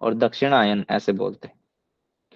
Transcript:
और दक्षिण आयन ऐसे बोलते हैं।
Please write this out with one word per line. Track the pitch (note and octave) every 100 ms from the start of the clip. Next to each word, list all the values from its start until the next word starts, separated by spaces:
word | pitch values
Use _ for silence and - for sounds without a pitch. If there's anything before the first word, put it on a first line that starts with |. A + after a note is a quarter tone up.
और | A#2
दक्षिण | A2+ A#2 - C#3
आयन | C3+ G#2 G2+ -
ऐसे | G#2 -
बोलते | F#2+ G2 G2 G#2+
हैं। | _ _ _ _ _ _ _ _